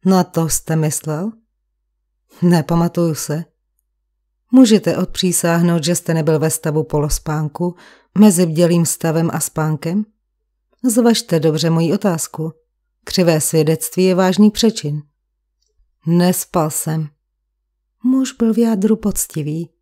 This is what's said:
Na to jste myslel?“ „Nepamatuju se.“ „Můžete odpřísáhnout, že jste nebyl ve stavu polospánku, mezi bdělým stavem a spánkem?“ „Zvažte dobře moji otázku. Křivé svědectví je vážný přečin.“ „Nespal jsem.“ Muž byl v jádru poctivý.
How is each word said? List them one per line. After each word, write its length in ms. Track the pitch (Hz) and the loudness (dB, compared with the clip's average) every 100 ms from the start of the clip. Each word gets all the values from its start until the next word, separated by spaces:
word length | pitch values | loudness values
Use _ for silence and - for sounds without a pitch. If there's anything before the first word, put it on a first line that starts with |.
Na 200 | 190 185 | 2 2
to 240 | 180 - 165 | 0 -4 -4
jste 280 | - - 160 | -4 -4 -2
myslel?“ 560 | 151 - 156 151 202 - _ _ _ _ _ _ _ _ _ - | -2 -4 -8 -6 -8 -10 _ _ _ _ _ _ _ _ _ -2
„Nepamatuju 720 | 175 170 - 170 170 175 170 | 2 2 2 0 0 -2 -4
se.“ 300 | 147 - 151 165 _ _ _ _ _ _ _ _ _ _ | -4 -8 -8 -10 _ _ _ _ _ _ _ _ _ _
„Můžete 460 | 254 240 214 - - | 6 6 4 2 -4
odpřísáhnout, 880 | 185 - 185 165 170 170 175 170 | -4 -2 -2 0 0 2 2 0
že 120 | 151 175 | -2 -4
jste 180 | - | -2
nebyl 240 | 160 156 156 | -2 0 0
ve 120 | 160 | 0
stavu 340 | 156 160 151 | -2 -2 -2
polospánku, 920 | 151 151 147 - - 156 151 - 175 175 - - _ 180 | -2 -2 -2 -4 -4 -4 -4 -4 -6 -6 -20 -20 _ 4
mezi 280 | 214 175 175 | 6 6 0
bdělým 400 | 156 170 170 165 | 2 2 2 0
stavem 440 | - 165 160 165 | -2 -2 0 -2
a 80 | 156 | -4
spánkem?“ 640 | - - 156 156 165 196 208 _ _ _ _ _ _ _ | -6 -4 -4 -4 -4 -4 -6 _ _ _ _ _ _ _
„Zvažte 580 | 247 226 233 220 - 165 | -2 2 2 2 0 0
dobře 300 | 156 156 165 | 0 0 0
moji 220 | 165 165 | 0 0
otázku. 600 | 202 208 165 - - 160 - _ _ _ _ | 0 -2 -4 -8 -8 -10 -10 _ _ _ _
Křivé 360 | - - 175 156 | -8 0 2 2
svědectví 640 | - 160 156 160 - - | 0 0 0 -2 -4 0
je 100 | 185 | 2
vážný 360 | 180 185 185 214 | 2 0 4 2
přečin.“ 520 | 208 226 220 147 147 - _ _ _ _ _ _ _ _ _ 165 | 4 -2 -2 -8 -8 -10 _ _ _ _ _ _ _ _ _ -2
„Nespal 640 | 175 180 180 - 180 156 | 0 2 -2 -4 -4 -4
jsem.“ 380 | - - 160 151 _ _ _ _ _ _ _ _ _ | -4 -6 -6 -8 _ _ _ _ _ _ _ _ _
Muž 300 | 247 262 254 | -2 0 -2
byl 220 | - 226 | -2 0
v 40 | 220 | 2
jádru 380 | 233 214 208 220 | 0 0 0 0
poctivý. 760 | 214 - - 160 147 160 170 _ | -2 -4 -6 -6 -6 -8 -10 _